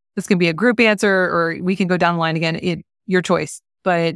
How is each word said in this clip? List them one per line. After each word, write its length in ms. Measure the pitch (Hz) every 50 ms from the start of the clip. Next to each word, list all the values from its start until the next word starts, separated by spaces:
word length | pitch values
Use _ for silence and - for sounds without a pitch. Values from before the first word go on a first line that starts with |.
| _ _ -
this 140 | 208 - -
can 100 | 208 175
be 100 | 175 170
a 40 | 160
group 260 | 156 202 247 226 240
answer, 320 | 233 220 214 190 220 202
or 460 | 196 185 180 170 - 170 165 165 165 -
we 140 | 180 180 196
can 140 | - 196 175
go 80 | 180
down 180 | 170 175 170 175
the 60 | 170
line 160 | 165 160 160
again. 200 | 160 165 165 165 - -
It, 240 | 180 165 170 - _ _ _ _
your 140 | - 185 180
choice. 400 | 175 - 180 160 156 - - - _ _ _ _ -
But 320 | 190 175 170 165 165 -